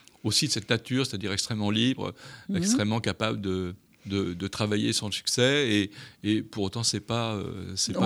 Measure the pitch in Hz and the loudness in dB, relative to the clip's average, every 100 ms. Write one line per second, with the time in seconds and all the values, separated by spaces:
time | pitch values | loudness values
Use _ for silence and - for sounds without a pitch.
0 | - - 110 - 147 113 - 117 - 131 | -20 -6 0 2 2 0 0 0 0 -2
1 | 131 101 95 98 - 110 104 110 120 131 | 0 -4 -4 -2 -2 0 2 2 2 0
2 | 98 - - - - 190 185 240 104 113 | -4 -8 -16 -14 -4 0 2 2 2 2
3 | 110 92 110 113 98 92 90 92 _ _ | 0 0 -2 -2 -2 0 -2 -6 _ _
4 | 101 98 92 87 98 - 107 107 113 110 | -2 0 0 -2 -4 -2 0 2 0 0
5 | 107 - - - 127 143 131 104 98 - | -2 -4 -2 2 4 4 4 4 2 -4
6 | - - 104 107 110 110 95 117 110 104 | -20 -6 0 0 0 -2 -2 0 -2 -2
7 | - 117 113 104 92 95 90 92 - - | -2 -2 -2 -4 -6 -8 -8 -4 -2 2